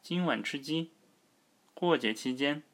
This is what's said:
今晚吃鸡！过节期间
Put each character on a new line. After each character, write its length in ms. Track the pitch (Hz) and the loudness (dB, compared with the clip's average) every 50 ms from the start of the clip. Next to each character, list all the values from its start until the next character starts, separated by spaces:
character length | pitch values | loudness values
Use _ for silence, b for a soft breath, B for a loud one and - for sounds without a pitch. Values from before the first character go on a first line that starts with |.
今 240 | _ - 170 180 180 | _ -2 -2 0 2
晚 180 | 165 123 107 101 | 2 2 0 -2
吃 160 | - - 143 | -6 -6 -6
鸡！ 320 | 135 147 156 160 165 160 _ _ _ _ _ _ _ _ _ _ _ _ _ _ _ _ _ | -4 -2 -2 -2 -2 -4 _ _ _ _ _ _ _ _ _ _ _ _ _ _ _ _ _
过 240 | - - 175 165 135 | -2 4 4 4 4
节 160 | 120 107 113 | 4 0 -2
期 220 | 110 - 131 127 | -2 -2 -4 -2
间 280 | 127 139 143 147 151 151 _ | 0 0 0 0 -2 -6 _